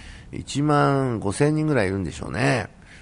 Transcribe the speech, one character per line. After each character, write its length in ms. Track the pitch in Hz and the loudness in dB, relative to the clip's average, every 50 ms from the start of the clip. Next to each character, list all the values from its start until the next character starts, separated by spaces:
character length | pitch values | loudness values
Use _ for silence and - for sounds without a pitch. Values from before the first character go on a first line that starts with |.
| - - - - - - | -18 -18 -18 -18 -16 -12
一 300 | - - - - - 135 | -12 -10 -8 -6 -2 0
万 580 | 147 151 147 143 143 143 139 135 135 127 117 101 | 2 2 4 4 4 4 2 2 0 0 -2 -2
五 120 | - 101 | -2 -2
千 240 | 98 - 143 151 156 | 0 2 2 2 2
人 100 | 156 156 | 2 0
ぐ 80 | 156 147 | 2 2
ら 100 | 123 101 | 2 2
い 40 | |
い 20 | 92 | 2
る 80 | 95 | 0
ん 60 | 98 92 | -2 -4
で 80 | 76 | -4
し 100 | - - - | -6 -8 -8
ょ 40 | |
う 40 | 64 | -6
ね。 380 | 64 98 127 139 135 117 - - - - - - - - | -2 0 2 2 2 0 -2 -6 -10 -18 -20 -20 -20 -20